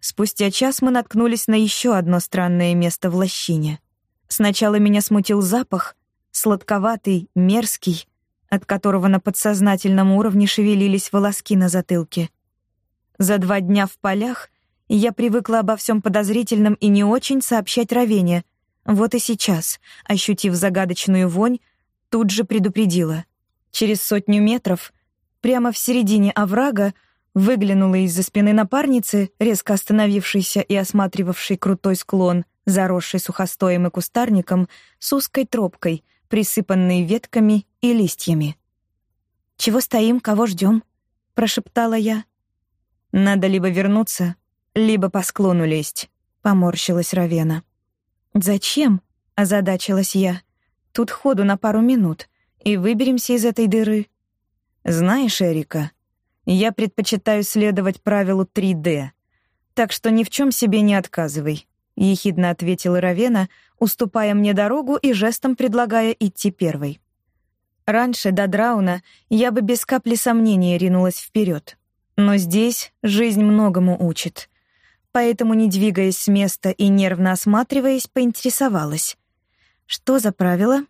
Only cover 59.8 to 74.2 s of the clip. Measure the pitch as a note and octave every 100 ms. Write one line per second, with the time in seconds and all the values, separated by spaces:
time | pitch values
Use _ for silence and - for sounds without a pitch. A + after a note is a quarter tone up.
59.8 | A3+ - A3+ A3 G#3+ - C#4 B3 A3+ G#3+
60.8 | G#3 G3 F#3 - D#3+ C#3+ D3+ D3+ - _
61.8 | _ - F#3+ F#3+ G#3 E3+ F3+ F3 E3+ F3+
62.8 | F3+ F3+ F3+ F3 B3 A3+ F#3+ _ _ _
63.8 | G#3+ - A3 A3+ G#3+ G3+ G#3 G3+ G#3 C4+
64.8 | C4 D4 C#4 A3 A3 A#3 C4+ B3+ B3+ A3
65.8 | A#3+ A3+ A3+ A3+ G#3 - G3+ F#3 E3+ D#3
66.8 | C#3+ C#3+ _ _ _ _ _ _ _ _
67.8 | - A3 B3 A#3+ G3+ F#3 G3+ G3+ A3+ A#3
68.8 | F#3 F3 _ _ _ A3 B3 A3 G#3 A#3+
69.8 | - C4 - A3+ - A3+ A3+ G3 F3+ F3
70.8 | F#3 F#3 F#3 F3+ - - F3 D#3 - -
71.8 | _ _ _ - G3+ G3+ F3 F#3 A#3 A#3+
72.8 | - _ A3 G3+ A#3 G#3 G#3+ G#3+ G#3+ F#3
73.8 | F3+ F3+ F3 D#3+